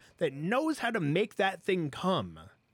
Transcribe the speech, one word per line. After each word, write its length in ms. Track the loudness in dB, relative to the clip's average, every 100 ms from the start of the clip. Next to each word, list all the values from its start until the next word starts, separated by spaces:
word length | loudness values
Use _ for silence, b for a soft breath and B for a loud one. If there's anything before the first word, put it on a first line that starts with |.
| b _
that 140 | -2
knows 460 | 0 0 2 2 0
how 140 | -2
to 80 | 0
make 340 | 2 2 0
that 300 | 0 0 0
thing 260 | 0 0 0
come. 480 | -2 0 0 -2 -10 -18 -20 _